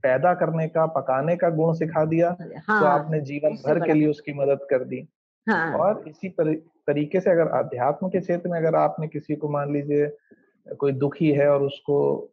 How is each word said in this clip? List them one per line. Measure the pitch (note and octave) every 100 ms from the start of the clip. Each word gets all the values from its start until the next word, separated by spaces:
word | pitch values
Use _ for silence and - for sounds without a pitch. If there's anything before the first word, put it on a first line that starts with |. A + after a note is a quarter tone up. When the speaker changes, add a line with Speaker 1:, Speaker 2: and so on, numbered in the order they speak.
Speaker 1:
पैदा | C3+ C3 F3
करने | F3 D#3+ D#3+ D#3
का, | D#3+ D#3+
पकाने | D#3 C3 C3 D3 F3
का | F3
गुण | D#3+ E3
सिखा | D#3+ D#3+ E3 D#3
दिया, | E3 E3+ F3 E3+ - -
Speaker 2:
हाँ, | G#3+
Speaker 1:
तो | D3+
आपने | D3 D3+ D#3
जीवन | C#3 C#3+ D3+
Speaker 2:
उससे | A3 -
Speaker 1:
भर | D3+
के |
Speaker 2:
बड़ा। | E3
Speaker 1:
लिए | D3+ D3+
उसकी | D3 -
मदद | C#3+ C#3 C#3 C#3
कर | C3
दी। | B2+ C3 - _ _ _ -
Speaker 2:
हाँ। | F#3+ E3 D3
Speaker 1:
और | F3+ A3 -
इसी | D3+ F#3
तरी-, | F3+ D#3 D#3
तरीके | - _ - D3 D3 F#3
से | E3+
अगर | E3+ D#3
अध्यात्म | B2+ B2 B2 B2+ D3 F#3
के | F#3
क्षेत्र | E3 F3 F3
में | E3+
अगर | D#3+ D#3
आपने | D3+ - D#3
किसी | D3+ - D3
को | D3
मान | D3 C#3+
लीजिए | C#3+ C#3+ D3 D3 D3 _ _ _ _ - -
कोई | C#3
दुखी | C3+ C#3 - D#3
है | C#3+ C#3+
और | C#3+
उसको | C#3 - - C#3+ C#3+ D3 -